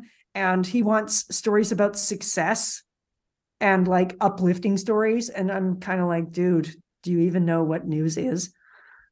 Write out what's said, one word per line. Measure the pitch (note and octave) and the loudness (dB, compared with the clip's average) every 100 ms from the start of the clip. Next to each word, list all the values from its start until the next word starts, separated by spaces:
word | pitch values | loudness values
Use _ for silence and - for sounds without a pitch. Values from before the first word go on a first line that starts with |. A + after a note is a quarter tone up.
| - _ _ G3+ | -8 _ _ -4
And | F#3 F#3 F#3 | 0 0 0
he | B3 | 0
wants | G#3+ G#3+ G#3+ - - | 2 2 0 -4 -4
stories | - A3 G#3 G#3 | -4 0 2 2
about | G3 G3+ G#3 | 2 0 0
success | - G3 - F3+ E3 A3 - - _ _ _ _ _ _ _ - | -6 -6 -6 -2 0 -2 -4 -8 _ _ _ _ _ _ _ -2
and, | G3+ F#3+ F#3 | 2 4 4
like, | F3+ F#3 - | 2 2 0
uplifting | G3 F#3+ F3+ F3+ G3 G3 | 0 2 0 2 0 -2
stories. | G3 G#3+ A3 A#3 A#3 | 0 0 2 0 -2
And | G3+ F#3+ | -4 -4
I'm | F#3+ F#3 F#3 | -2 -2 -2
kinda | G3 F#3 F3 | -4 -2 0
like, | E3+ E3 | 0 -2
"Dude, | F3 F3+ E3 D#3+ - _ _ | -2 2 2 0 -8 _ _
do | F3 | -2
you | F3 | 0
even | F3 F3+ E3+ | 2 2 2
know | E3 | 2
what | D#3+ D#3+ E3 | 0 -2 -2
news | D#3 D#3+ D#3+ | -2 -2 -2
is?" | C4 E3+ - _ _ - - - _ | -4 -4 -6 _ _ -20 -20 -20 _